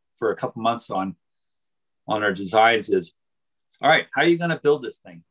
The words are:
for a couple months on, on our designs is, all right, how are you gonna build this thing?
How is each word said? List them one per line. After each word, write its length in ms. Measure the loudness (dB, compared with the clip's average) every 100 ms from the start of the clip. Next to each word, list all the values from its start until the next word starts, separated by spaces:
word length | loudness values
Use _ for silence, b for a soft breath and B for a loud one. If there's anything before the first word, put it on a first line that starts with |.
| _ -6
for 140 | -4
a 40 | -2
couple 260 | -6 -4
months 300 | -2 -2 -4
on, 240 | -6 -6 -8 _ _ _ _ _ _ _ _ -6
on 140 | -2
our 100 | -2
designs 560 | -2 0 4 6 4 2
is, 260 | -2 -2 _ _ _ _ _ _ -2
all 80 | 2
right, 160 | 2 0
how 80 | -2
are 60 | 0
you 100 | 2
gonna 220 | 0 -2
build 240 | 0 0
this 140 | -2 -14
thing? 260 | -20 -20 _